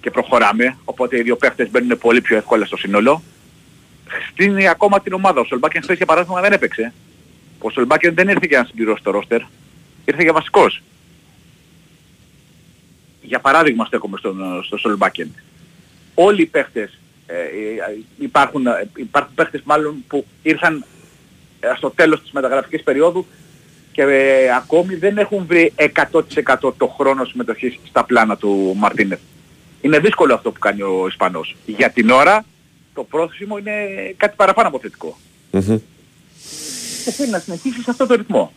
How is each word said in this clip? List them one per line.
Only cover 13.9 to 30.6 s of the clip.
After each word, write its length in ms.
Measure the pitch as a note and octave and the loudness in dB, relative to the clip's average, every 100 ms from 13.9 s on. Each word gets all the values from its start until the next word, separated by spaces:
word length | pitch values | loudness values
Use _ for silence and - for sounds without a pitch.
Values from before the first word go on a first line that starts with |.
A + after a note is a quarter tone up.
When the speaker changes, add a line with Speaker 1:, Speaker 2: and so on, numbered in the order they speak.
| A2+ G#2 G2 | -4 -6 -8
Speaker 1:
στον, 440 | G#2+ F#2+ F#2 F2+ F#2 | -8 -6 -8 -8 -8
στο 100 | G#2 | -6
Σολμπάκεν. 580 | A#2 G2+ F#2+ - - - _ _ - _ _ _ _ | -4 0 -2 -2 -12 -14 _ _ -20 _ _ _ _
Όλοι 280 | - F#3 G#3 | 2 4 4
οι 40 | D#3+ | 0
παίχτες, 520 | D#3 C3 A#2+ G2+ _ _ _ _ | 0 -4 -6 -10 _ _ _ _
ε, 80 | |
ε, 100 | E2+ D#2+ F#2+ G#2+ A2 F#2 G#2+ - - | -10 -8 -8 -10 -8 -10 -12 -18 -12
υπάρχουν, 480 | C#3 C#3+ C#3 D3 B2 | -4 0 0 -2 -2
ε, 220 | G2+ G#2 | -2 -6
υπάρχουν 400 | - A2+ - - | -12 -6 -6 -6
παίχτες 260 | C3+ E3 C#3+ | -4 -4 -4
μάλλον 400 | C#3+ D3+ D3+ D3 B2 | -2 -2 -2 -8 -6
που 180 | C#3+ - _ | -6 -6 _
ήρθαν, 420 | D#3 D#3+ E3+ D#3 - - - _ _ _ _ _ | -4 0 0 -2 -10 -20 -20 _ _ _ _ _
ε, 120 | A#2+ B2+ | -6 -4
στο 140 | C3+ | -6
τέλος 320 | - D#3+ D#3 | 2 2 2
της 80 | - | -2
μεταγραφικής 520 | C#3+ C3 C3+ - - | -6 -2 -2 -4 -6
περίοδου 440 | - C3+ E3 F3 F3 - - - _ _ _ | -2 2 2 0 -8 -16 -20 -20 _ _ _
και, 100 | - | 0
ε, 520 | C#3 C#3 C3+ C3+ C3 B2 | 2 4 4 4 4 2
ακόμη 380 | - D#3 F3+ | 2 0 2
δεν 240 | F3+ F#3 G#3 | -2 -2 0
έχουν 260 | G3+ G3+ E3+ | -2 -2 0
βρει 260 | F3 E3 - | 2 2 2
εκατό 460 | D3+ - D3 E3 | 0 0 0 0
τοις 140 | D3+ - | -2 -4
εκατό 380 | C3 C3 C3+ - | 0 0 0 -2
το 80 | B2+ | -4
χρόνο 380 | - C3+ C3+ | 0 0 0
συμμετοχής 540 | B2 B2 A#2 A2 B2+ - - | -4 -8 -8 -6 -6 -8 -4
στα 160 | B2+ | -2
πλάνα 320 | A#2 A#2+ A2 G2+ | 2 2 2 0
του 380 | G#2 G2 F#2+ F#2+ | -2 0 0 0
Μαρτίνεθ. 420 | G#2 - G2+ F#2 _ _ _ _ _ - | -2 0 -4 -4 _ _ _ _ _ -6
Είναι 180 | C#3 D3+ | 0 2
δύσκολο 360 | F#3 - D#3+ | 2 2 2
αυτό 180 | A2+ A#2 | 2 -2
που 60 | |
κάνει 240 | - | -4